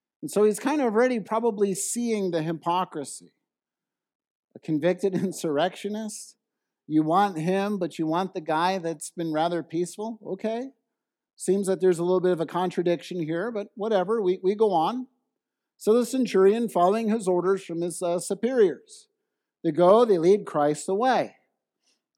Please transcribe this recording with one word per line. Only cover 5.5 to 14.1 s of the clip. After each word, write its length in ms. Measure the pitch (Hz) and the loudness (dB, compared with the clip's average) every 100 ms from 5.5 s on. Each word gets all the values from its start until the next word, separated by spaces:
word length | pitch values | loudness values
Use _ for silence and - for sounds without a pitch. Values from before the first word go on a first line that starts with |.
| 143 175 185 202 208 220 - - - _ _ _ _ - | 0 -2 -4 -10 -8 -10 -12 -18 -20 _ _ _ _ -2
you 160 | 151 | 0
want 360 | 156 175 202 160 | 2 2 2 0
him, 400 | 160 190 196 208 | -2 0 0 -2
but 200 | 170 - | -6 -4
you 80 | 160 | -2
want 260 | 165 190 | -2 -4
the 80 | 190 | -6
guy 380 | 156 156 175 190 | -4 -2 0 -2
that's 320 | 165 160 - | -4 -8 -10
been 220 | - 170 | -8 -4
rather 300 | 156 170 175 | -2 -2 -2
peaceful? 560 | 165 165 175 - 214 226 151 | -4 -6 -6 -6 -10 -10 -12
Okay. 440 | 190 214 226 269 - _ _ _ _ _ - | -8 -6 -6 -8 -16 _ _ _ _ _ -8
Seems 300 | - 196 190 | -2 0 0
that 140 | 185 | 2
there's 180 | 185 170 | 2 2
a 40 | |
little 180 | 175 185 | 2 2
bit 120 | 180 | 2
of 80 | 170 | 0
a 60 | 160 | -2
contradiction 760 | 175 180 180 175 170 - 180 | -2 -2 -2 -2 -2 -4 -6
here, 300 | 156 165 220 | -4 -4 -4
but 160 | 220 208 | -6 -10
whatever, 480 | - 208 208 180 | -6 -2 0 0